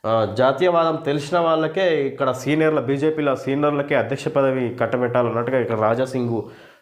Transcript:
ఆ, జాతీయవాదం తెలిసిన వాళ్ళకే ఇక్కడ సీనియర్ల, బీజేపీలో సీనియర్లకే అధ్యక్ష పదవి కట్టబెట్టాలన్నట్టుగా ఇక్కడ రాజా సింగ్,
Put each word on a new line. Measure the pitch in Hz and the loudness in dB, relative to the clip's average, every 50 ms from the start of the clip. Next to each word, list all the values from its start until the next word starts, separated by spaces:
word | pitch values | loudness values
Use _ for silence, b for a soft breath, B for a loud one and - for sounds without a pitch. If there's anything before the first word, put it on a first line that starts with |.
| - | 0
ఆ, | 107 113 113 110 101 104 | 0 0 2 0 0 0
జాతీయవాదం | 117 127 135 135 - 180 180 175 170 165 165 156 | 2 2 2 2 2 2 2 4 2 2 2 0
తెలిసిన | 151 - 139 143 147 143 - 180 175 | -2 -2 -2 -2 -2 -2 0 0 2
వాళ్ళకే | 165 165 160 156 160 151 156 190 190 180 160 147 139 | 2 2 2 2 0 -2 0 0 0 2 2 0 0
ఇక్కడ | 135 135 - 143 135 | -2 -2 -2 0 0
సీనియర్ల, | 123 127 - 131 151 156 156 156 156 143 | 0 -2 -2 0 2 2 2 2 2 0
బీజేపీలో | 120 120 139 139 147 156 156 156 147 143 131 | 0 0 -2 0 0 0 0 0 0 -2 -2
సీనియర్లకే | - - 143 135 143 147 147 147 143 139 143 147 | -2 -2 -4 -2 0 0 0 0 0 -2 0 0
అధ్యక్ష | 131 113 113 139 135 - | 0 0 -2 -4 -4 -4
పదవి | 156 - 143 135 135 131 131 123 117 120 | -2 0 2 2 2 2 0 -2 -4 -2
కట్టబెట్టాలన్నట్టుగా | - 120 113 - 123 123 117 120 127 120 117 113 117 117 123 131 127 | -2 -2 -2 0 -2 -2 0 2 2 0 2 0 -2 -2 0 0 0
ఇక్కడ | 117 - 117 107 | 0 0 0 0
రాజా | 110 107 117 123 131 | 2 2 2 2 -2
సింగ్, | 127 131 127 120 117 117 110 104 B B B B B B B | -2 -2 -4 -2 -2 -2 -4 -6 B B B B B B B